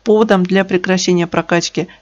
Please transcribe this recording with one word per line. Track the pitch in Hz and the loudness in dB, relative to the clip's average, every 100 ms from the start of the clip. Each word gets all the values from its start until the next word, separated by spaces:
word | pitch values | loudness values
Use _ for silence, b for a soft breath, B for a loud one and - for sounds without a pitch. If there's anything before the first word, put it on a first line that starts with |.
Поводом | - 214 220 196 | 0 2 2 2
для | 180 190 190 | 2 0 0
прекращения | 185 185 185 180 180 170 | -2 0 0 0 0 0
прокачки | - 165 170 165 - 175 B | -4 -2 -2 -2 -6 -8 B